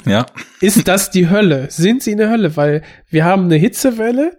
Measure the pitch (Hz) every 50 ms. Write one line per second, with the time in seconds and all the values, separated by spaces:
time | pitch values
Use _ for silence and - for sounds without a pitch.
0 | - 135 98 110 127 - - - - - _ _ 185 202 202 226 - 190 185 196
1 | - - - 185 180 165 196 214 214 175 147 135 127 - - - 165 202 240 269
2 | - 226 208 208 214 214 233 226 202 156 156 151 147 147 147 156 - - - -
3 | _ _ - 156 160 175 196 190 185 175 160 151 175 254 - - - 262 233 220
4 | 220 233 240 254 302 349 349